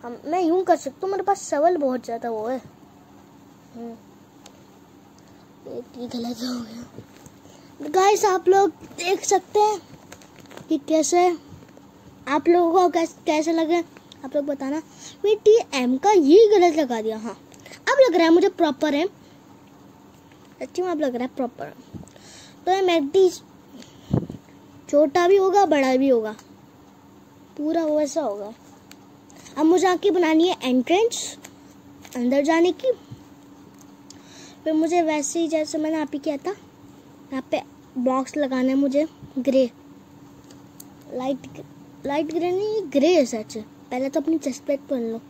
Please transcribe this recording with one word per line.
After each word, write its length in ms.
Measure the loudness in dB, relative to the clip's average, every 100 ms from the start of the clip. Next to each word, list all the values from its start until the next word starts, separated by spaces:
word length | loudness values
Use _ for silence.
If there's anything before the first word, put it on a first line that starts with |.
हम, 160 | -16 -14 -6
मैं 140 | -2
यूँ 200 | 0 0
कर 120 | 0 -2
सकता 220 | -2 -8
हूँ, 80 | -6
मेरे 120 | -4
पास 260 | -2 -4 -2
shovel 280 | 0 2 2
बहुत 280 | -2 -4
ज़्यादा 260 | -6 -8 -6
वो 160 | -6 -6
है। 120 | -8 -10 -20 -20 -20 -20 -20 -20 -20 -20 -20 -20 -18
हम्म। 160 | -16 -18 -20 -20 -20 -20 -20 -20 -20 -20 -20 -20 -20 -20 -20 -20 -20 -20
वेट, 340 | -16 -16 -16 -16
ये 80 | -12
गलत 340 | -10 -10 -8
हो 180 | -8 -10
गया। 1300 | -12 -16 -18 -20 -20 -20 -20 -20 -20 -20 -20 -16 -4
Guys, 340 | 2 2 2
आप 240 | 0 0 2
लोग 220 | 4 2 -2 -20 -10
देख 260 | -4 -4
सकते 360 | 0 -2 0 0
हैं 200 | 0 -2 -10 -20 -20 -20 -20 -20 -20 -20 -6
कि 100 | -6
कैसे, 480 | 0 0 2 2 2 0 -10 -20 -20 -20 -20 -20 -20 -18 -4
आप 200 | -2 2
लोगों 240 | 4 4
को 160 | 2 2
कैस-, 280 | 0 -4 -4 -2
कैसे 260 | -2 0
लगे, 300 | -2 0 -2 -2 -16 -20 -18
आप 120 | -6 -6
लोग 80 | -4
बताना। 360 | -6 -6 -8 -10 -20 -20 -4
वेट, 260 | -2 2 6
ये 160 | 6 4
एम 220 | -2 -2 0
का 140 | 4
ये 360 | 4 8 8 8
गलत 280 | 6 4 2
लगा 240 | -2 -2
दिया। 160 | -4 -6
हाँ, 180 | -10 -14 -20 -20 -20 -10 -2
अब 60 | 4
लग 140 | 4
रहा 100 | 6
है 80 | 4
मुझे 160 | 4 4
proper 460 | 0 -2 0 -2
एम, 140 | -2 -4 -6 -20 -20 -20 -20 -20 -20 -20 -20 -20 -20 -20 -20 -20 -16
सच्ची 220 | -10 -6
में 60 | -4
अब 120 | -2
लग 140 | -2
रहा 100 | -4
है 60 | -8 -6
proper। 360 | -8 -8 -16 -16 -18 -18 -18 -20 -20 -20 -20 -10 -2
तो 60 |
ये 100 | 0
Magdi 480 | 2 0 0 2 2 0 -20 -20 -20 -20 -20 -20 -4 -4 -4 -14 -20 -20 -20 -20 0
छोटा 380 | 2 2 2 4
भी 80 | 4
होगा, 280 | 4 4 4
बड़ा 300 | 2 2 2
भी 120 | 2
होगा, 260 | 2 0 -10 -20 -20 -20 -20 -20 -20 -20 -20 -20 -20 -20 -8
पूरा 280 | -4 -2
वैसा 380 | 0 0 -2 -4
होगा। 300 | -6 -6 -12 -16 -20 -20 -20 -20 -20 -20 -20 -20 -16 -2
अब 80 | 2
मुझे 200 | 4 2
आके 240 | 2 0
बनानी 380 | 2 2 4 2
है 80 | 0
entrance 760 | 0 0 2 2 2 -2 -12 -14 -20 -20 -20 -20 -20 -20 -14 -4
अंदर 260 | 0 0
जाने 280 | 2 2 2
की। 200 | 0 -2 -4 -6 -20 -20 -20 -20 -20 -20 -20 -20 -20 -20 -20 -20 -20 -20 -10
फिर 80 | -4
मुझे 300 | -2 0 0
वैसे 380 | 0 -2 -4 -4
ही 80 | -2
जैसे 300 | -2 -4 -4
मैंने 220 | -4 -4
आप 100 | -6
ही 60 | -8
किया 180 | -8 -8
था, 140 | -8
यहाँ 920 | -10 -16 -20 -20 -20 -20 -20 -12 -12 -6
पे 120 | -6 -6 -20 -14 -4
box 380 | -2 -2 -4 -4
लगाना 320 | -2 0 0
है 60 |
मुझे 320 | 0 0 0 -2 -8 -12 -6
grey, 320 | 0 2 0 -4 -20 -20 -20 -20 -20 -20 -20 -20 -20 -20 -20 -20 -14
लाइट, 520 | -8 -6 -6 -10 -18 -20 -20 -20 -12 -6
light 200 | -4 -4
grey 240 | -4 -2
नहीं, 320 | -2 -2 -4 -2
grey 240 | 2 4
है 100 | 4 2
सच। 300 | -4 -10 -14 -16 -20 -10
पहले 180 | -6 -4
तो 120 | -4
अपनी 180 | -2 -2
chest 260 | -4 -8
plate 160 | -6 -6
पहन 220 | -4 -6
लो। 180 | -6 -10 -12